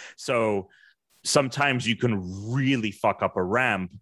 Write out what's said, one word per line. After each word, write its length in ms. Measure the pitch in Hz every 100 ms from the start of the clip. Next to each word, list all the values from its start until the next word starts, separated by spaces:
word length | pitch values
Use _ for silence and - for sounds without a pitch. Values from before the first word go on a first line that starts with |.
| - -
So 520 | - 123 110 101 95 _ _ _ _ _
sometimes 640 | - 147 135 139 143 127 120
you 80 | 107
can 560 | 123 104 90 95 107
really 400 | 131 135 131 107
fuck 300 | - 107 95
up 160 | 98 -
a 60 |
ramp 500 | 92 117 127 98 90 107